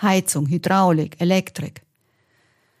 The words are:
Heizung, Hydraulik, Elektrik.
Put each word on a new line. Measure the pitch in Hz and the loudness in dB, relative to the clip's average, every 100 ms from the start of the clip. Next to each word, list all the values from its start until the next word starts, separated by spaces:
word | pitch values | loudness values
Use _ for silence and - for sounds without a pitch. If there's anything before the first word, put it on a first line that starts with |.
Heizung, | 202 190 185 151 143 | 0 0 0 -4 -2
Hydraulik, | 170 - 190 185 160 151 - | -2 0 2 4 2 -2 -4
Elektrik. | 175 190 185 - 147 - _ _ _ _ _ _ _ _ _ _ | 0 0 -2 -10 -12 -14 _ _ _ _ _ _ _ _ _ _